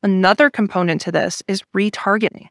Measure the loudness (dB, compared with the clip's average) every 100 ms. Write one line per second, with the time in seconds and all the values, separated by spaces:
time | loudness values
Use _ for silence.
0 | 0 2 4 4 2 2 -2 0 -2 -2
1 | -2 -2 -2 -6 -6 -8 -4 -2 -2 -2
2 | -2 0 0 -6 -20